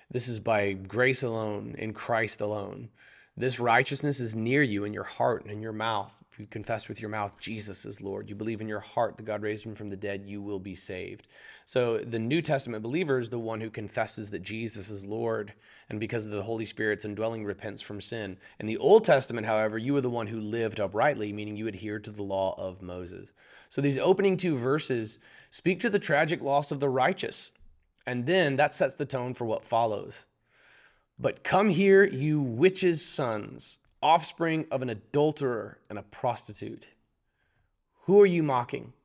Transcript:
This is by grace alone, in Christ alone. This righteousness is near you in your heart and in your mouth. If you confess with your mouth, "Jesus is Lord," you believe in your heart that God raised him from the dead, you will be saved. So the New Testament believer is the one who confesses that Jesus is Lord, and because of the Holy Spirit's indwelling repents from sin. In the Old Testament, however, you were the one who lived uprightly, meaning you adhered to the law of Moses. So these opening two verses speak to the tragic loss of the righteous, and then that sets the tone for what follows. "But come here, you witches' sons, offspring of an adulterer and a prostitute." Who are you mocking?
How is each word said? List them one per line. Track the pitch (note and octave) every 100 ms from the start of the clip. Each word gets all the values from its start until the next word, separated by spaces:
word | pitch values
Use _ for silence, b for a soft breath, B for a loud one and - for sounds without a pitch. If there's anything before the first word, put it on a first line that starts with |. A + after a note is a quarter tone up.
| B
This | B2+ A#2+
is | A2+
by | G#2 A2 G2+
grace | G2 G2 G#2 B2+ B2+
alone, | B2 A2+ G#2+ G#2 G#2+ -
in | A2
Christ | G#2+ - A2+ A2 -
alone. | G#2 G#2 G2 G2+ A2+ B B B B -
This | B2 A#2+
righteousness | A#2+ A#2 C3 C#3 D3 C3+
is | A#2+ A2
near | A2 C3+
you | C#3 G2+
in | G#2
your | G#2 G2+
heart | - B2 A#2
and | -
in | G#2+
your | A2
mouth. | G#2+ A2 A2 G2 - _
If | -
you | G#2
confess | A2+ G#2 A2+ -
with | G#2
your | G#2+
mouth, | G#2+ G2+ -
"Jesus | - A2 G2+ F#2 G#2
is | G2
Lord," | G2 G2 G#2
you | G#2
believe | A2 A2
in | A2
your | G#2
heart | - - A2+ -
that | G#2+
God | G#2
raised | G#2 G#2+ A2+
him |
from | G#2 G#2
the | G2
dead, | G2+ G2+ G2
you | G2+
will | G2+ G2+
be | F#2+ F#2
saved. | - F#2 F#2 - - B B B B
So | C3 A#2+ A2+
the | A#2+ A2+
New | A2 D#3
Testament | D#3+ C#3 A#2+ A2+
believer | A2 D3+ F3+ C3
is | A#2
the | A#2+
one | A2 A2
who | A2+
confesses | A2+ G#2 - A2 - G#2
that | F#2+
Jesus | F2+ A2 A2+ G#2 F#2+
is | G#2 G2+
Lord, | G#2+ A#2 A2 G#2 - B B B
and | A2
because | A2 A#2 G#2+
of |
the | G#2
Holy | G2 A2+ A2
Spirit's | - A2 G#2 G#2+
indwelling | G#2 A2 A2+
repents | G#2 G2 A2 G#2
from | - G#2
sin. | - A#2 G2+ F#2 B B
In | G#2+
the | A2
Old | D3 G#3+
Testament, | - C3+ C3 A#2 A2+
however, | A2 A2 A2
you | A#2
were | C#3+
the | B2+
one | A#2+ G#2+
who | A2+
lived | G#2 A2+ A2+ G2+
uprightly, | G2+ G2+ C#3 C3 G#2
meaning | G#2 G#2 G#2
you | A2
adhered | G2 G#2+ G#2
to | G#2+
the | G#2
law | G2+ F#2+ F#2+ -
of | F#2+ F#2
Moses. | F2+ F2+ F2 F2+ F#2 _ B B B
So | -
these | C#3+ C3+
opening | - F#3 G3 F#3
two | F3+ C#3+
verses | A#2+ D3+ - B2 A2 - B B B
speak | - E3+ F#3
to | A#3+
the | G3+
tragic | - D3 D#3+ E3+
loss | C3+ C#3 D3+
of | C#3+
the | C#3
righteous, | C3 C3 F#3+ - - - - - _ _ _ -
and | B2 B2
then | F#3 D#3+ C3+
that | D3 -
sets | C#3+
the | - D3
tone | C3 B2
for | B2 A#2
what | G#2+ -
follows. | A2+ A#2 G2+ F#2+ - - _ b b b b b b b _
"But | - -
come | - F#3 G#3+
here, | E3 G3 G3
you | G3+ B2+ D3 D3+
witches' | C3+ A2+ F3 F#3 F#3 D#3+ -
sons, | - B2 A2 G2+ - - - _ _
offspring | C#3 E3 D#3+ - E3 D#3+ D3+
of | C3+
an | B2+
adulterer | G#2+ - C#3+ D3+ D3+ C3+ A#2 G#2 - _
and | G#2
a |
prostitute." | G2 - B2+ A2+ - G#2+ A2 A2+ - _ _ _ _ _ _ _ _ _ _ _ -
Who | G3
are | G3+
you | F3
mocking? | D#3 B2+ A#2+ B2+ A#2 -